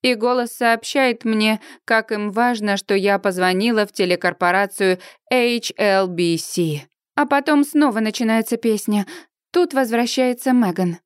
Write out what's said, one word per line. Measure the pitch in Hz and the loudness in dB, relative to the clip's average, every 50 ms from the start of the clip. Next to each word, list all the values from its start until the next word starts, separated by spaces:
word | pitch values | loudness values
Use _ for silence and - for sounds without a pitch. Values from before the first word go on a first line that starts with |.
и | - 254 247 | 2 0 0
голос | 214 220 247 247 254 240 233 - | 0 0 0 0 0 -2 -4 -6
сообщает | - 247 233 226 226 226 - - 277 269 254 233 226 - | -2 0 0 0 0 -4 -4 0 0 2 2 0 -2 -2
мне, | 226 220 214 214 220 220 214 - - - - _ | -2 0 2 2 2 0 -2 -4 -14 -20 -20 _
как | - 226 220 220 - | 0 0 0 0 -2
им | 220 208 208 214 | -6 -4 -4 -4
важно, | 190 226 240 247 240 214 208 208 196 | -2 0 0 0 0 -2 -2 -2 -2
что | 196 - - 202 | -4 -2 -2 -2
я | 196 190 202 202 196 | 0 2 2 0 0
позвонила | 196 202 185 180 185 180 185 185 208 233 233 214 208 | 0 -2 -2 0 0 0 2 2 0 2 2 0 0
в | 208 | -2
телекорпорацию | _ - 196 180 180 175 - 180 170 _ 185 175 180 190 202 196 - - 202 185 185 180 - - - _ _ _ | _ -2 0 0 0 0 0 -4 -2 _ 0 0 2 2 0 -2 -2 0 0 0 0 0 -4 -20 -20 _ _ _
H | 247 254 240 240 240 240 - - - | 0 2 2 2 0 -2 -4 -6 -4
L | - 214 208 196 190 196 | 0 0 2 2 2 2
B | 185 180 165 175 170 165 | 0 0 0 0 0 0
C. | 160 - - - - 175 160 151 147 139 _ _ _ _ _ _ | -2 -4 -6 -2 -2 -2 -2 -2 -6 -10 _ _ _ _ _ _
А | - 294 | -2 0
потом | 294 285 277 277 320 302 285 285 | 2 0 0 2 2 2 2 2
снова | 285 - 294 294 277 208 220 | 2 2 2 2 2 2 0
начинается | 220 214 208 - 247 220 220 226 220 - 233 | -2 -2 -2 -2 0 2 2 0 0 -2 -4
песня. | 226 233 233 220 208 - - 208 208 196 - 339 359 - _ _ _ _ _ | -2 0 0 0 0 0 0 0 0 -2 -4 -10 -18 -20 _ _ _ _ _
Тут | - 349 359 - - | 0 0 0 2 2
возвращается | 262 262 226 226 233 247 240 - 262 254 254 247 247 - 262 | -2 0 0 0 0 0 0 0 0 0 0 0 -2 0 2
Меган. | 254 247 233 190 170 180 185 180 170 175 _ | 2 4 2 2 0 0 -2 -2 -2 -6 _